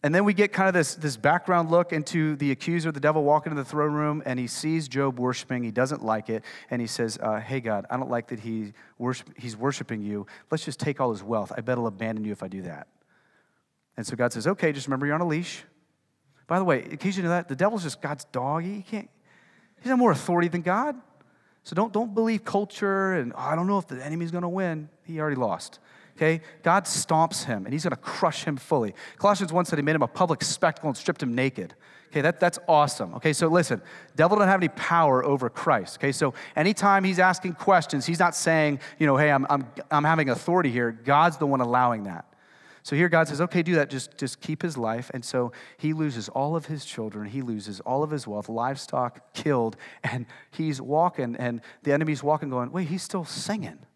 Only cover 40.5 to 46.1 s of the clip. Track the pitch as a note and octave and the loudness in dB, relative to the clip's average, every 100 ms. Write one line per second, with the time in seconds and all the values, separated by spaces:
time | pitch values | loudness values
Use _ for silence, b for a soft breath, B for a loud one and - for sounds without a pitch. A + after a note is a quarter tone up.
40.5 | F3+ D3 A#2+ A#2+ A2+ C3+ C#3+ E3+ D#3 D3 | 2 2 2 0 -2 2 6 4 4 0
41.5 | C#3 A#2+ B2 B2 A2+ G2+ E2 - _ b | 2 2 4 2 0 -6 -10 -14 _ b
42.5 | b b b - C#3+ F3 E3 D#3+ C#3+ F3 | b b b -4 2 4 4 2 0 0
43.5 | F3+ E3 E3+ C#3+ C3+ - - C3+ - - | 0 2 2 2 -2 -8 -6 -6 -6 -8
44.5 | B2 E3+ C#3 A2+ A#2 B2+ C3 A#2 B2+ B2 | -4 -4 -4 -4 -4 -6 -10 -4 -2 -2
45.5 | B B B D3+ D#3 D3+ | B B B -4 0 -2